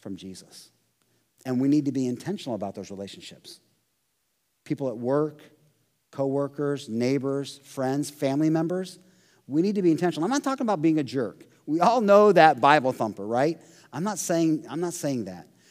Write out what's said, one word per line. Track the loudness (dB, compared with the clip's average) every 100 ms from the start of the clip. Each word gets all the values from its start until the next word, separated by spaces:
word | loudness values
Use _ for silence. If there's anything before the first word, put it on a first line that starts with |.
from | -14 -14
Jesus. | -14 -18 -20 -20 -20 _ _ _ _ _ _ _ -6
And | -2
we | 2
need | 2 0
to |
be | -2 -4
intentional | -4 -6 -8 -6
about | -8 -8
those | -10 -14
relationships. | -12 -14 -14 -20 -20 -20 -20 _ _ _ _ _ _ _ _ _ _
People | -10 -6 -6
at | -6
work, | -2 0 -2 -6 -20 _ _ _ _ _ _
coworkers, | -6 -4 -2 -4 -4 -4 -4 -6
neighbors, | -4 0 0 -2 -6 -6 -14
friends, | -18 -6 -4 -2 -4
family | -4 -2 0 2
members. | 2 0 -4 -6 -14 _ _ _ _ -6
We | -2
need | 0 2
to |
be | 2
intentional. | 2 0 -2
I'm | -2
not | -2
talking | -2 -4 -2
about | 0
being | 2 0
a |
jerk. | -2 -4 -4 -8 -20 _ -6
We | 2
all | 4 4
know | 6 8 8
that | 10 8 8
Bible | 6 6 4
thumper, | -2 -4 -4 -4
right? | 0 0 -2 -12 -20 -16
I'm | -8
not | -6 -6
saying, | -4 0 0 0 -4
I'm | -8
not | -6
saying | -6 -6 -4 -6
that. | -12 -18 _ _